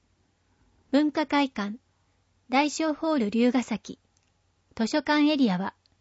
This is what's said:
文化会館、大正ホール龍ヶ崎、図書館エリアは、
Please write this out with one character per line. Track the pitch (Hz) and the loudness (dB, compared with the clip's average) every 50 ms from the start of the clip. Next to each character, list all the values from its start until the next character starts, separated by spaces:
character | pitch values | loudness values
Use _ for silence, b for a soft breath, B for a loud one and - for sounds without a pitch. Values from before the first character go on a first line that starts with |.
| _ _ _ _ _ _ _ _ _ _ _ _ _ _ _ _ _ _ | _ _ _ _ _ _ _ _ _ _ _ _ _ _ _ _ _ _
文 | - 277 302 302 | 2 2 2 2
化 | 285 330 302 | 0 -2 -2
会 | 294 302 285 285 269 | 0 0 0 0 0
館、 | - - 202 202 214 254 - _ _ _ _ _ _ _ _ _ _ _ _ - | -2 -6 -8 -8 -8 -12 -16 _ _ _ _ _ _ _ _ _ _ _ _ -2
大 | 247 262 294 294 | 0 0 0 0
正 | - - 320 320 294 | -2 -2 -2 -2 -2
ホ | - - 320 311 | -2 -2 -2 0
ー | 294 | 0
ル | 220 208 | -2 -2
龍 | 202 226 240 247 | 0 2 2 2
ヶ | 233 262 233 | 2 0 -2
崎、 | - 226 202 - - 262 - _ _ _ _ _ _ _ _ _ _ _ _ _ _ _ | -4 -6 -10 -10 -14 -18 -20 _ _ _ _ _ _ _ _ _ _ _ _ _ _ _
図 | - 226 | -6 -4
書 | 214 - 302 | -2 -2 -2
館 | 294 - 302 302 294 294 | 0 0 2 2 2 2
エ | 311 277 | 2 2
リ | 269 220 | 2 2
ア | 180 175 | 0 -2
は、 | 196 - - _ _ _ _ _ | -4 -6 -10 _ _ _ _ _